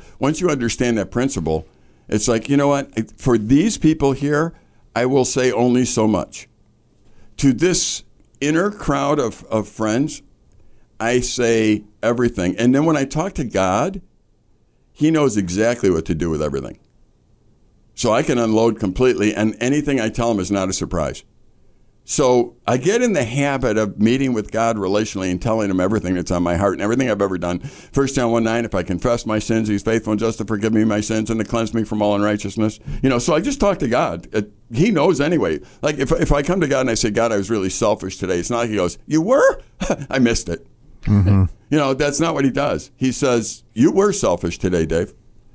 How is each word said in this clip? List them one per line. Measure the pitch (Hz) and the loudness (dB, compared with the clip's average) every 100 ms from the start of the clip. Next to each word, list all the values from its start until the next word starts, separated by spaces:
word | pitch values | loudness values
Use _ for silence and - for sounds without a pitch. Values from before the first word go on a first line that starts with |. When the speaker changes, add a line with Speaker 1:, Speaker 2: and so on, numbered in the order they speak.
| - - | -8 -4
Speaker 1:
once | 131 151 | -2 0
you | 180 | -2
understand | 143 117 - 127 113 | 0 -2 -2 0 0
that | 92 | -2
principle, | 120 135 101 80 80 - _ _ _ - | -2 -2 -2 -2 -2 -6 _ _ _ -4
it's | 107 127 | -2 0
like, | 113 113 | 0 2
you | 143 | 2
know | 143 | 2
what? | 143 135 - 110 - | 0 -2 -6 -6 -4
For | 131 113 | 0 2
these | 104 139 214 - | 4 4 2 2
people | 156 160 139 | 2 2 0
here, | 135 147 147 165 - _ _ _ 113 | 0 -2 0 -2 -6 _ _ _ -2
I | 127 | 2
will | 135 | 2
say | 123 135 127 | 2 0 0
only | 113 123 123 | 2 2 2
so | 120 117 110 | 2 2 2
much. | 92 - - - _ _ _ _ _ - - - - | 2 -2 -12 -20 _ _ _ _ _ -20 -20 -18 0
To | 139 | 2
this | 117 175 165 - - - _ _ - | 4 2 0 -2 -6 -12 _ _ -6
inner | 143 160 202 | 0 0 0
crowd | 208 - 135 139 147 | -2 -2 0 0 0
of, | 117 - | -2 -6
of | - 110 104 | -4 -4 -2
friends, | - 110 117 147 - - _ _ - - - _ - | -4 0 0 -2 -6 -18 _ _ -20 -20 -20 _ -6
I | 113 123 | 0 0
say | 123 - 117 113 110 107 - _ | 0 0 2 2 2 0 -2 _
everything. | 110 117 120 107 90 - | -2 2 0 0 -2 2
And | 120 | 4
then | 135 | 4
when | 160 151 | 4 0
I | |
talk | 139 151 190 | 0 -4 -4
to | 185 | -4
God, | 120 95 92 101 170 196 - _ _ _ _ _ _ _ _ | -4 0 2 0 0 -6 -14 _ _ _ _ _ _ _ _
he | - 151 | 0 2
knows | 156 143 104 | 4 2 0
exactly | 87 92 113 120 98 | -2 0 0 2 2
what | 82 78 | 2 0
to | |
do | 80 87 | -2 -2
with | 76 | -2
everything. | 76 69 64 - _ _ _ _ _ _ _ _ _ _ _ | -2 -4 -8 -14 _ _ _ _ _ _ _ _ _ _ _
So | - - | -4 0
I | 113 | 0
can | - 123 | 2 0
unload | 113 107 117 107 | 2 4 2 2
completely, | 101 92 127 95 104 | -2 2 2 4 0
and | - 110 107 | 0 -2 0
anything | 120 147 143 135 | 0 0 0 0
I | 110 | -2
tell | 110 117 | -2 0
him | 104 | 0
is | 90 | 0
not | 101 95 | -2 -2
a | |
surprise. | 98 - 87 71 - - _ _ _ _ _ _ _ - | -4 -4 -4 -4 -6 -16 _ _ _ _ _ _ _ -6
So | - 131 123 120 - - | 0 4 4 2 -4 -2
I | 127 | 0
get | 151 233 | 2 2
in | 247 | 2
the | 170 | 0
habit | 110 139 139 135 123 107 | -2 -2 -2 0 0 0
of | 104 95 | -2 2
meeting | 107 131 135 | 2 2 0
with | 113 101 | -2 -4
God | 113 117 110 | -2 0 0
relationally | 92 104 110 98 92 | 0 0 -2 -4 -2
and | 90 | -2
telling | 117 113 101 | 0 0 0
him | 92 | 0
everything | 92 107 92 | 0 0 -2
that's | 90 85 | -2 -2
on | 87 | 0
my | 87 85 | 0 2
heart | 101 | 0
and | 78 | 0
everything | 101 123 127 | 0 0 0
I've | 101 | 0
ever | 98 92 | 0 -2
done. | 87 87 | -4 -6
First | 139 - - 135 135 | -8 -16 -6 -2 0
John | 135 120 | 0 2
one | 117 | 2
nine, | 113 117 | 0 0
"If | 117 95 | -2 -4
I | |
confess | 87 90 123 120 110 | -4 -2 -2 -2 -2
my | 107 | -4
sins, | - 113 107 | 0 -2 0
he's | 101 | -2
faithful | 113 113 110 | 0 -2 0
and | 107 | -2
just | 113 113 | -2 -4
to | |
forgive | 104 104 110 | -4 -2 0
me | 110 | 2
my | 110 104 | 2 0
sins | 104 110 110 | -2 -2 -2
and | 110 | -4
to | |
cleanse | 101 117 107 | -2 -4 -2
me | 117 | -4
from | 107 107 | -4 -2
all | 104 | 0
unrighteousness." | 101 104 107 101 113 110 - - - | 2 0 -2 -4 -2 -2 -4 -8 -2
You | 135 | 0
know, | 120 | 0
so | - | 0
I | 160 | 0
just | 240 277 | 0 0
talk | 202 185 | 0 0
to | 123 | 0
God. | 120 151 85 - | 0 -2 -4 -6
It, | 110 104 - - | -4 -4 -10 -6
he | 117 214 | 0 2
knows | 165 165 143 | 4 2 2
anyway. | 147 165 90 76 - - | 2 0 0 -2 -6 -6
Like, | 151 147 | -4 -2
if, | - | 0
if | 165 - | 2 2
I | 147 | 2
come | 147 185 | 0 0
to | 147 | 0
God | 135 | 0
and | 131 | 0
I | |
say, | 113 117 | 0 0
"God, | 104 117 | 0 0
I | 104 | 0
was | 98 | 0
really | 110 95 | -2 -2
selfish | - 110 104 95 - | 0 0 0 -4 -6
today," | 92 87 | -2 -2
it's | 85 | -2
not | 117 | -2
like | 117 | -2
he | 104 | -2
goes, | 87 - - | -2 -4 -2
"You | 156 | 0
were? | 180 269 523 - - - | 2 4 4 2 -8 -8
<laughs> | - 190 139 | -4 -4 -2
I | 135 | 0
missed | 120 113 - | 2 0 -4
it." | 82 - _ - - - | -8 -10 _ -20 -8 0
Speaker 2:
Mm-hmm. | 101 95 98 90 - - | 2 4 4 2 -2 -2
Speaker 1:
You | 151 | 0
know, | 139 | 0
that's | 135 147 143 | 0 0 0
not | 165 | -2
what | 147 | 0
he | 135 | 0
does. | 139 139 80 - | 0 -2 -4 -8
He | - 131 | -4 -4
says, | 120 139 120 107 - _ | 0 0 0 -2 -8 _
"You | 107 151 | 2 4
were | 190 202 | 4 2
selfish | 196 104 87 85 - | 2 0 0 -4 -4
today, | 92 87 80 | 0 0 0
Dave. | 82 98 - - - - | -2 -4 -10 -20 -20 -20